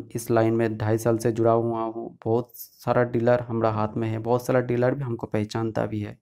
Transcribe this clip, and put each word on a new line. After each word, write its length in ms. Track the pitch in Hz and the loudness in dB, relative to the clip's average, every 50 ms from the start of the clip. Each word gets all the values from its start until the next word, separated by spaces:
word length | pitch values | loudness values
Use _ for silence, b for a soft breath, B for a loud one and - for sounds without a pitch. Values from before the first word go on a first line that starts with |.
| - - | -4 -8
इस 180 | - 120 - - | -10 -8 -2 2
लाइन 220 | 120 113 113 113 113 | 2 4 4 4 2
में 240 | 113 117 110 110 110 | 2 0 0 -2 -2
ढाई 200 | 113 107 110 113 | -2 0 0 0
साल 200 | 113 120 113 110 | 2 0 0 2
से 140 | - 120 | 0 -2
जुड़ा 200 | 110 113 113 117 | 0 2 4 4
हुआ 300 | 113 117 117 117 117 113 113 | 4 4 2 0 -2 -4 -4
हूँ, 340 | 113 113 113 117 120 - - - | -6 -6 -8 -12 -12 -14 -8 -4
बहुत 260 | 110 110 120 123 - - | -2 0 0 -2 -4 -14
सारा 480 | - - - _ - - 123 120 123 123 | -20 -20 -20 _ -8 -2 0 2 2 2
डीलर 360 | 120 - 117 117 120 123 123 | 2 2 2 4 4 4 2
हमारा 300 | 120 120 117 113 113 110 | 2 -2 -4 0 0 2
हाथ 240 | 107 107 107 107 - | 2 2 -2 -2 -2
में 120 | 120 113 110 | -2 -2 -2
है, 100 | 110 110 | -2 -4
बहुत 260 | 110 117 120 123 123 | 0 0 0 0 2
सारा 140 | - 131 127 | 2 0 0
डीलर 340 | 123 123 123 120 123 127 131 | 2 0 0 2 2 2 0
भी 80 | 143 139 | 0 -4
हमको 240 | 120 117 110 - - | -6 -6 -6 -6 -4
पहचानता 580 | - 110 104 107 - 117 113 113 107 113 113 | -2 -2 -2 -2 -2 -4 -4 -2 -2 -2 -2
भी 140 | 110 113 107 | -2 -2 -6
है, 160 | 104 104 - _ | -6 -8 -10 _